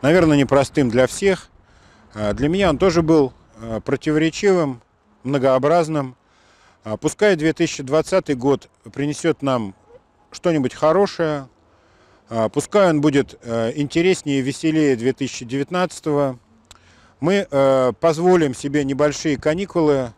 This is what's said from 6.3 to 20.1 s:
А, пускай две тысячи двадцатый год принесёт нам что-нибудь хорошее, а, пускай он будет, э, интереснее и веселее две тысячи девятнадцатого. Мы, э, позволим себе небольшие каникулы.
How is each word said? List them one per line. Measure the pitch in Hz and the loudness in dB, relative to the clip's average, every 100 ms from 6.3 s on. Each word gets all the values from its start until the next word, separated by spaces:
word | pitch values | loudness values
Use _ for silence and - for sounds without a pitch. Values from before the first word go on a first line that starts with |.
| _ _ _ _ _ | _ _ _ _ _
А, | 110 107 | -10 -4
пускай | 151 - 208 175 | -4 0 0 2
две | 156 | 0
тысячи | 151 165 - | 0 -4 -4
двадцатый | 131 151 156 190 - | -2 -2 0 -2 -2
год | 131 131 135 - _ 117 | -2 0 0 -4 _ -18
принесёт | 113 143 147 170 147 | -6 -6 -2 -2 -2
нам | 139 127 104 - _ - _ _ _ | -2 -2 -4 -12 _ -20 _ _ _
что-нибудь | - 180 156 127 | -6 -2 0 -2
хорошее, | - 151 170 202 - 160 147 131 _ _ _ _ _ _ _ _ | 0 0 2 0 -2 -4 -4 -10 _ _ _ _ _ _ _ _
а, | 113 110 | -2 -2
пускай | - - 208 190 | -2 -2 2 2
он | 151 | 2
будет, | 147 139 131 - | 2 0 -2 -8
э, | 120 117 113 147 | -8 -4 -4 -4
интереснее | 143 165 175 185 151 139 | -4 0 0 0 -2 -2
и | |
веселее | 127 - 160 156 151 123 | -2 -2 -2 2 2 2
две | 120 | -2
тысячи | 131 131 - 117 | -2 -6 -8 -8
девятнадцатого. | 135 139 180 180 - 160 143 139 123 _ _ _ - _ _ _ _ | -6 -4 -4 -4 -4 -4 -2 -2 -6 _ _ _ -20 _ _ _ _
Мы, | 151 202 196 | 0 0 0
э, | 139 135 135 127 110 | 0 2 4 2 0
позволим | 165 156 180 185 151 123 | -2 2 2 4 2 -2
себе | 143 143 139 | -4 -2 -2
небольшие | 135 147 139 160 139 | 0 0 0 -4 -2
каникулы. | 151 165 196 175 151 139 123 | -2 -2 -4 0 2 0 -2